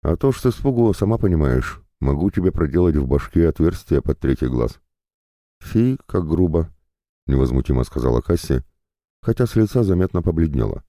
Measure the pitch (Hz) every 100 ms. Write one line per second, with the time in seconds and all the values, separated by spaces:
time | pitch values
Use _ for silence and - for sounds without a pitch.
0 | 73 82 139 127 127 - 139 120 117 92
1 | 101 113 101 82 71 62 - - _ _
2 | 67 71 95 104 92 - 78 78 90 73
3 | 67 69 - - 82 - 80 - - 73
4 | - 67 67 65 64 62 57 - _ _
5 | _ _ _ _ _ _ - 110 123 131
6 | - 101 82 80 90 82 82 - _ _
7 | _ _ - 67 65 64 - 64 62 -
8 | 62 60 - 87 - 64 - _ _ _
9 | _ _ - 113 123 113 107 127 104 90
10 | 90 92 85 82 82 67 53 -